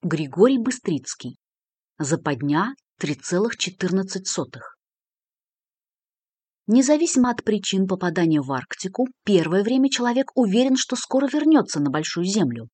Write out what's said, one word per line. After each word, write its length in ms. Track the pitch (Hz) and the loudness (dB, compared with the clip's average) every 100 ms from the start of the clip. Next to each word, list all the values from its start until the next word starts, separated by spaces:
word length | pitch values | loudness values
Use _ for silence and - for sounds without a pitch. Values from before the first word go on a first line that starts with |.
| 175 | -4
Григорий 520 | 151 147 156 233 262 | -4 -4 2 4 4
Быстрицкий. 800 | 226 254 - 156 - - 127 - _ _ _ _ _ _ | -2 -4 -4 -4 -6 -12 -12 -16 _ _ _ _ _ _
Западня 760 | 143 160 - 139 143 147 208 269 _ _ | -2 -2 -2 -4 -2 0 -2 -6 _ _
три 140 | 147 | -8
целых 420 | 147 - 175 220 - | -6 -4 -2 -2 -2
четырнадцать 720 | - 185 180 185 190 190 190 | -8 -4 -2 -2 -2 -8 -8
сотых. 500 | - 143 - - _ _ _ _ _ _ _ _ _ _ _ _ _ _ _ _ _ _ _ - | -6 -8 -10 -20 _ _ _ _ _ _ _ _ _ _ _ _ _ _ _ _ _ _ _ 2
Независимо 640 | 226 262 302 339 - 247 | 2 4 4 2 2 2
от 120 | 240 | 2
причин 440 | - 214 196 190 190 | -2 -2 0 -2 0
попадания 560 | 185 180 165 170 151 | 0 -2 0 2 2
в 100 | 135 | 0
Арктику, 540 | 135 131 - 190 190 254 - | -6 -6 -10 -10 -4 -4 -4
первое 380 | - 196 156 180 | 2 2 4 0
время 260 | 208 262 269 | 0 2 2
человек 420 | 262 240 240 269 | 0 -2 0 0
уверен, 420 | - 233 196 262 262 | 0 2 4 2 2
что 180 | - | 0
скоро 320 | 247 - 262 277 | -6 -2 0 0
вернётся 540 | 294 302 302 - 156 | 0 4 4 2 -2
на 80 | 143 | -2
Большую 380 | 143 156 - 175 | -2 -4 -4 -2
Землю. 420 | 208 156 120 117 | 0 0 -2 -12